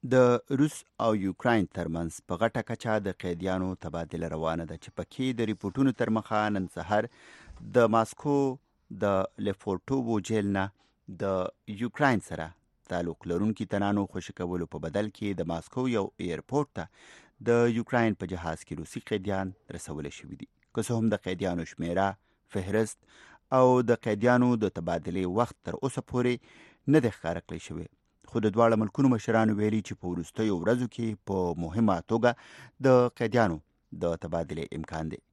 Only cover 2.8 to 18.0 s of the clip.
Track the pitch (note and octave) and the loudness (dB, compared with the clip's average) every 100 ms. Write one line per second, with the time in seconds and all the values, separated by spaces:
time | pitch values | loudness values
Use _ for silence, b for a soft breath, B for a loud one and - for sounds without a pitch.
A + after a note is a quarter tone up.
2.8 | A#2+ G#2+ G2 F2+ F#2 E2+ F#2 F#2 F#2 F#2 | -2 -2 -2 -6 -6 -4 -2 -2 -4 -6
3.8 | - E2+ E2+ E2+ E2 D#2+ D#2+ E2 D#2+ E2 | -8 -8 -8 -6 -6 -4 -2 -4 -6 -12
4.8 | - - - - C3 A#2 A2 G#2 G2+ A2 | -14 -12 -12 -4 -4 -2 -2 -2 -6 0
5.8 | C3+ A#2 A2+ A2 - G#2+ G#2+ G#2 F2+ - | 0 2 0 0 0 0 0 -2 -4 -8
6.8 | E2+ G#2 A#2 B B B B B A2 G2+ | 0 0 0 B B B B B 0 4
7.8 | A2+ A2+ A2 - D3 C#3+ C#3 C3 _ _ | 6 6 2 -2 0 2 2 -2 _ _
8.8 | _ G2 G2+ G2 F#2+ - G#2 F#2+ - F#2 | _ -2 2 2 0 -2 -4 -4 -2 -4
9.8 | - C3+ A#2 A2 F2+ A2 G2+ G2 F#2+ _ | -2 -2 0 -2 0 0 0 0 -2 _
10.8 | _ _ - F#2 G2 F#2+ F#2 - - G2+ | _ _ -20 -6 -2 -2 -2 -8 -14 -6
11.8 | A#2+ - C#3+ A2+ - D#2+ D#2+ - _ _ | -6 0 2 2 -2 -10 -10 -12 _ _
12.8 | _ F2+ F2 D#2+ F2 E2+ G#2 G#2+ G#2 G2+ | _ -4 -4 -8 -4 -2 -2 -2 -4 -2
13.8 | G2+ G#2 G2 F#2+ - - F2+ F2+ E2 - | 0 0 -2 -6 -12 -8 -6 -4 -6 -8
14.8 | E2 G2 G#2+ - G#2 F#2 E2 E2+ - - | -6 -4 -4 -6 -6 -4 -4 -4 -6 -4
15.8 | B2+ A2+ F#2+ _ F2+ D#2+ - C#3 D3 - | -2 0 -2 _ -6 -6 -4 -2 -2 -6
16.8 | D#2+ B B B B _ A2 A#2+ A#2+ A#2 | -12 B B B B _ 2 4 4 2
17.8 | A2+ B2 | 0 2